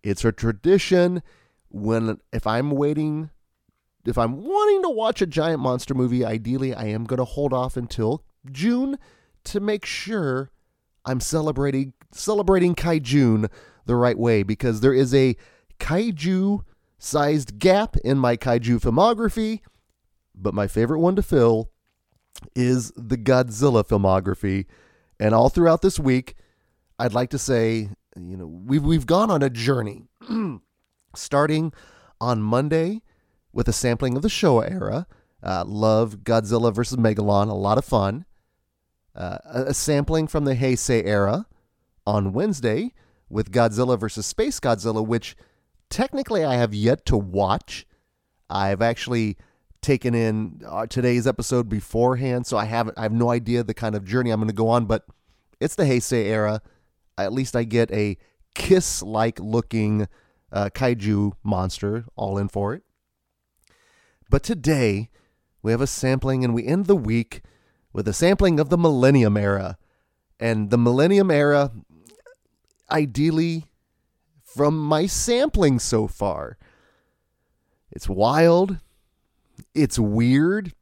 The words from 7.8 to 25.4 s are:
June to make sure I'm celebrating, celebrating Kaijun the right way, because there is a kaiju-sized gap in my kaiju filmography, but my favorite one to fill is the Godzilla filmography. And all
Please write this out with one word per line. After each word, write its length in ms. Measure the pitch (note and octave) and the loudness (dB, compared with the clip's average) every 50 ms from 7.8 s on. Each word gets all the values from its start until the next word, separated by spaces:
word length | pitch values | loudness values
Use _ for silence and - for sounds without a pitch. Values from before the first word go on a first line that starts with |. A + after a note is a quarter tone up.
| A#2+ A2+ - - A2 A2 C3 D#3 - _ _ _ _ C3+ | -8 -8 -6 -4 -2 -2 -2 -4 -8 _ _ _ _ -18
June 460 | C3+ C3 E3 A3+ A#3+ B3 C4+ C4+ C#4 C4+ - _ _ _ _ _ _ _ _ | -10 -2 -2 0 0 0 -2 -4 -6 -8 -12 _ _ _ _ _ _ _ _
to 160 | - - G#3 | -8 -6 -4
make 260 | G3 G#3 G#3 G#3 - | -2 -2 -4 -4 -6
sure 640 | - - - - F#3+ A3+ G#3 E3 C#3 B2+ C3 C3+ C3 _ _ _ _ _ _ _ _ _ _ _ | -10 -10 -10 -8 -6 -4 -2 -2 -2 -2 -4 -6 -8 _ _ _ _ _ _ _ _ _ _ _
I'm 140 | B2+ C3 B2+ | -6 -4 -4
celebrating, 760 | - - D3+ D#3+ D#3 D#3 C#3+ C3 C#3 C#3+ C3+ C3+ C#3 C3+ - _ _ _ | -4 -2 -2 0 0 0 -2 0 -2 0 0 -2 -4 -4 -8 _ _ _
celebrating 600 | _ - - G3+ G#3+ G#3 G3+ E3+ F#3+ F#3 F3 F3+ F3 | _ -8 -4 -2 0 0 2 4 4 4 4 2 2
Kaijun 760 | - - F3 E3 D#3+ C#3 A#2 C3+ D3 C3+ A#2+ A2 A2 G#2+ G#2+ - - - - _ _ _ | 0 0 0 0 0 0 2 4 4 6 6 4 2 0 -4 -6 -10 -20 -20 _ _ _
the 100 | - A#2+ | -2 2
right 220 | A#2+ A#2+ B2 A#2 - | 2 4 2 2 2
way, 240 | A#2 A#2+ A2+ G#2+ | 2 2 2 2
because 380 | G2 F#2+ G#2+ - - B2 A2+ G#2+ | 2 0 -2 -2 0 -2 0 2
there 100 | A2+ C3+ | 2 4
is 220 | C3+ C3 C3+ B2+ C3 | 4 4 2 4 4
a 200 | C#3 C3 C3 A#2 - - _ _ _ _ _ - _ | 4 4 4 2 -2 -8 _ _ _ _ _ -14 _
kaiju-sized 1800 | - - D#3 F#3 A3+ A#3 F#3+ D3 C#3+ F3+ F#3+ F#3 F#3+ G3+ G3+ G3+ - - _ _ _ _ _ _ - - - D3+ C#3+ D3 D3+ D3+ B2+ - G#2 G#2+ | -4 -2 -2 0 0 -2 -4 -4 -2 -2 0 0 0 0 -2 -2 -6 -12 _ _ _ _ _ _ -12 -4 0 0 2 2 2 0 -2 -4 -10 0
gap 380 | G#2+ F#3 F#3 G3+ A3 A3 - - - | 4 4 4 4 2 0 -2 -2 0
in 140 | B2 C#3 C#3 | 2 2 2
my 180 | B2+ B2 A#2+ | 2 2 0
kaiju 420 | A2+ - C3 A#2 A#2+ A2+ A#2 A#2+ A2+ | 0 0 0 0 0 2 2 0 2
filmography, 800 | - B2 A2+ C#3+ F#3+ A3+ A#3 G#3 A#3 G#3 - A3+ A3 A3 A3+ G#3 _ _ _ _ _ _ _ _ _ _ _ _ _ _ _ | 2 0 2 4 4 2 2 0 -2 -2 -2 -2 -4 -4 -4 -8 _ _ _ _ _ _ _ _ _ _ _ _ _ _ _
but 180 | F#2+ F#2 G#2 | -6 -6 -4
my 140 | F#2 G#2 G#2 | -2 -2 -2
favorite 320 | G2 - G#2+ A2+ A#2 D#3 D#3 | -2 0 0 0 2 2 2
one 180 | E3 F3+ F#3+ | 2 2 2
to 60 | G3+ | 0
fill 480 | G3 - - C#3+ A#2 A#2 A2+ A2 A2+ - _ _ _ _ _ _ _ _ _ _ _ _ _ - - - _ | 0 2 4 4 6 6 4 2 -2 -8 _ _ _ _ _ _ _ _ _ _ _ _ _ -20 -20 -10 _
is 380 | B2 B2 B2 B2+ B2+ A2+ E2+ - | -2 2 2 2 0 -2 -6 -14
the 200 | - A#2+ A2 B2+ | -16 -8 -6 -6
Godzilla 680 | A#2+ A2 A#2 B2+ B2+ B2+ B2 G#2+ G#2 C3+ C#3+ B2 A2+ G#2 | -4 2 2 4 4 4 0 -2 2 2 4 4 4 2
filmography. 800 | - A2+ G2+ G2 F#2+ F#2 F#2+ F#2+ G2 F#2 - - G2 F#2+ G2 F#2+ - - _ _ _ _ _ _ _ _ _ | 2 0 2 4 2 2 2 0 -2 -6 -4 -4 -2 -2 -2 -4 -8 -16 _ _ _ _ _ _ _ _ _
And 160 | G#2+ G#2+ A2 | 0 4 4
all 140 | A2+ | 6